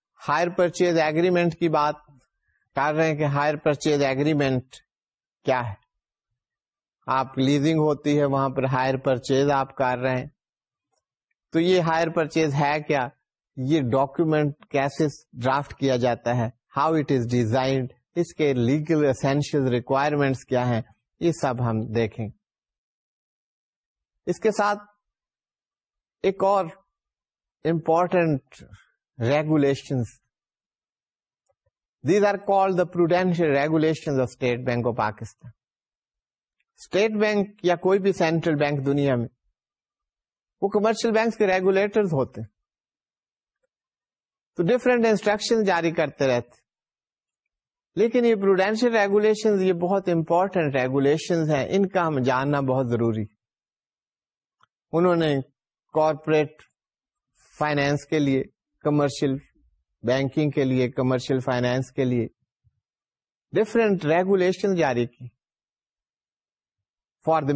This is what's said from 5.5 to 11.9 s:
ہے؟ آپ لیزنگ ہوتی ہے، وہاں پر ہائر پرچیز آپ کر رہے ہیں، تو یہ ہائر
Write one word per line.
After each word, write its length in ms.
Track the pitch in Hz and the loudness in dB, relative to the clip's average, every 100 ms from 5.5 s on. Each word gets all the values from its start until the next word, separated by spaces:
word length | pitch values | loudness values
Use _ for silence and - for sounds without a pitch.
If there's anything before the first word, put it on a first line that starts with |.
| 127 117 | -2 -2
ہے؟ 40 | 98 _ _ _ _ _ _ _ _ _ _ _ _ - | -10 _ _ _ _ _ _ _ _ _ _ _ _ -4
آپ 320 | 131 127 - | -2 -2 -2
لیزنگ 420 | 131 143 147 160 | 0 2 2 2
ہوتی 400 | 151 147 147 147 | 2 0 0 0
ہے، 60 | 143 | 2
وہاں 240 | 135 135 | 0 -2
پر 140 | 131 | -2
ہائر 340 | 131 131 131 131 | -2 0 0 -2
پرچیز 520 | 135 127 - 131 143 | -2 -2 0 0 2
آپ 240 | 139 135 - | 0 -2 -2
کر 220 | 127 127 | -2 -2
رہے 200 | 131 127 | -2 -4
ہیں، 100 | 127 _ _ _ _ _ _ _ _ _ _ _ _ | -6 _ _ _ _ _ _ _ _ _ _ _ _
تو 80 | 165 | -2
یہ 220 | 175 185 | 2 2
ہائر 280 | 165 | 2